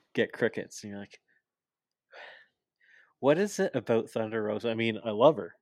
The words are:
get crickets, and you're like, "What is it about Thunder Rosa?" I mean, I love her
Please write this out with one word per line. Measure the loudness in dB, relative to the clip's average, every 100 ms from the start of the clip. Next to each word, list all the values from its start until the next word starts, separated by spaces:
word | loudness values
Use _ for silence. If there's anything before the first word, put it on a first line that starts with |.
| _
get | -2 -2
crickets, | 0 -2 -2 -12 -14
and | -14
you're | -14
like, | -16 -20 _ _ _ _ _ _ _ _ _ -20 -20 -20 _ _ _ _ _ _ _ -2
"What | 2 2
is | 2 0
it | -2
about | -2 0 0 0
Thunder | -4 -4 -2
Rosa?" | -2 -2 -2
I |
mean, | -2 -2 -2
I | -4
love | 6 6 6
her | -4 -12